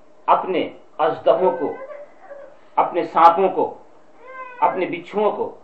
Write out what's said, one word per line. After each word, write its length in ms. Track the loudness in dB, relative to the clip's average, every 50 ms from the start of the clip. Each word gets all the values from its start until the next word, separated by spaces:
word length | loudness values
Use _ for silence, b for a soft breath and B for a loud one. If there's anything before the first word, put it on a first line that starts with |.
| -20 -20 -20 -8 0
اپنے 440 | 2 2 2 2 -2 -2 -2 -4 -4 -8 -16 -20 -18 -4
اژدہوں 540 | -2 -2 0 -2 2 2 2 4 4 2 0 0 0
کو، 140 | -4 -6 -6 -8 -12 -14 -16 -16 -18 -20 -20 -20 -20 -20 -18 -18 -18 -20 -20 -20 -20 -4 -2
اپنے 280 | 0 0 0 0 -4 -4
سانپوں 460 | 0 4 6 6 8 6 6 2 0
کو، 280 | 2 0 -2 -4 -6 -12 -20 -20 -20 -20 -20 -20 -20 -20 -20 -20 -18 -16 -16 -16 -4 0
اپنے 260 | 0 0 2 0 -4
بچھوؤں 460 | -4 -4 -10 -12 -6 -4 0 0 0
کو، 240 | 0 -2 -6 -8 -8 -14